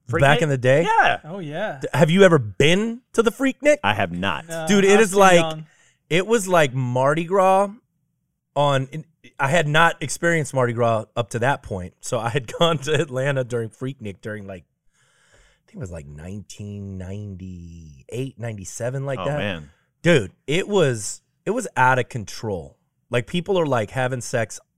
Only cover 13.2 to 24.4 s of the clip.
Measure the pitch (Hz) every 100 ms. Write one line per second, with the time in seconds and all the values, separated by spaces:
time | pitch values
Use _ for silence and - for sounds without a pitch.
13.2 | 135 135 123 120 113 - 131 139 107 92
14.2 | 113 107 98 95 - _ _ _ _ _
15.2 | _ _ _ _ _ 208 101 85 71 73
16.2 | 85 104 - - 101 101 98 95 90 101
17.2 | 104 92 95 90 85 85 80 69 - 113
18.2 | 135 - 117 107 92 - 117 135 139 135
19.2 | 92 147 104 85 73 _ _ _ 160 160
20.2 | 95 _ - 160 - 202 147 120 - -
21.2 | _ _ - 226 208 - 127 127 120 123
22.2 | 98 - 113 92 71 _ _ _ - 120
23.2 | 120 180 170 190 156 123 107 135 127 127
24.2 | - 123